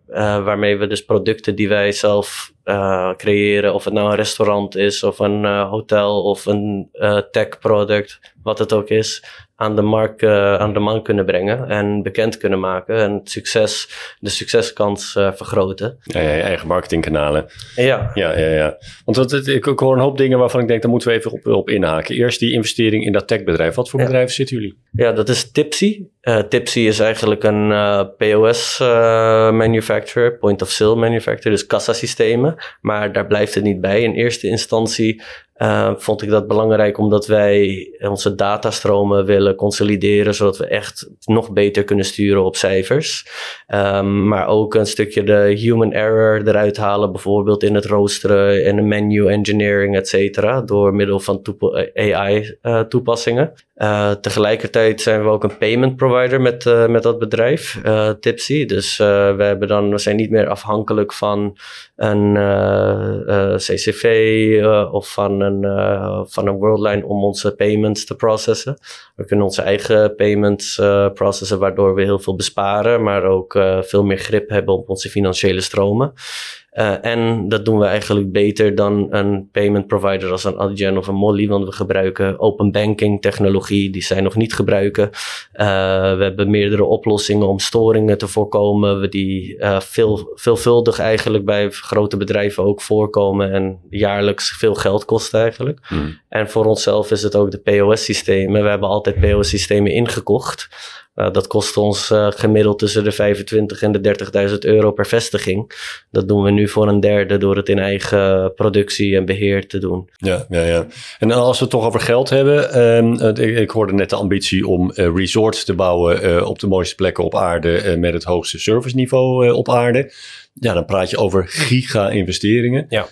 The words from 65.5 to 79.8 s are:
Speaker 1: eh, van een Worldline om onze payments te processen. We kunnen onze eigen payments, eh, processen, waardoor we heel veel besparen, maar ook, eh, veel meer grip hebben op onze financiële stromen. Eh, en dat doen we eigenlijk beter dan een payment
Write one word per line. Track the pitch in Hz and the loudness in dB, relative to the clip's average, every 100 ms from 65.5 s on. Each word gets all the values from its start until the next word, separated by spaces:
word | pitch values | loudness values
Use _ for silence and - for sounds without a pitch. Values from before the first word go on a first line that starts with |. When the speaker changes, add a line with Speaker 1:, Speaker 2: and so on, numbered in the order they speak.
| 98 | 0
Speaker 1:
eh, | 98 98 101 98 98 98 98 | -2 -2 -2 -2 -4 -6 -6
van | - 101 | -4 -2
een | 98 | 0
Worldline | 107 107 107 101 - | 0 0 0 -2 -2
om | 101 | -2
onze | 101 98 104 - | -2 -2 -4 0
payments | 104 107 107 104 - | 0 2 0 -2 -8
te | - | -4
processen. | 113 107 - 107 131 147 - - - - | -2 0 -2 -4 -4 -12 -14 -20 -20 -14
We | - | -2
kunnen | 101 98 | 0 0
onze | - | -2
eigen | 95 101 - 107 107 - | -2 -2 2 4 4 2
payments, | 104 104 104 101 - - | 0 2 2 0 -4 0
eh, | 101 101 101 | 2 4 2
processen, | 98 101 98 95 98 | 0 -2 -2 -4 0
waardoor | 98 92 98 95 | 0 2 2 2
we | |
heel | 98 98 | 0 0
veel | - 95 | -2 -4
besparen, | - - 98 104 110 117 | -4 -2 -2 0 2 2
maar | 107 101 | 2 0
ook, | 95 95 92 101 | 2 0 0 0
eh, | 95 95 | 2 0
veel | 95 101 | 0 0
meer | 101 95 | 2 0
grip | - 104 - | -2 -2 0
hebben | 104 95 | -2 0
op | 95 - | -2 -2
onze | 95 95 | -8 -6
financiële | 101 98 92 98 92 | -2 0 0 0 0
stromen. | - 104 101 110 143 - - - - - _ | -2 0 0 0 -2 -6 -14 -12 -14 -16 _
Eh, | - 107 98 117 | -4 -2 -2 -2
en | 117 113 113 98 | 0 0 -2 -2
dat | 107 107 | -2 2
doen | 110 | 2
we | 101 | 2
eigenlijk | 104 - 104 98 | 0 0 -2 0
beter | 98 104 104 107 101 | 0 0 2 2 2
dan | 101 104 98 | 0 0 0
een | 101 101 98 98 | -2 -2 -4 -4
payment | 104 101 101 | -2 0 0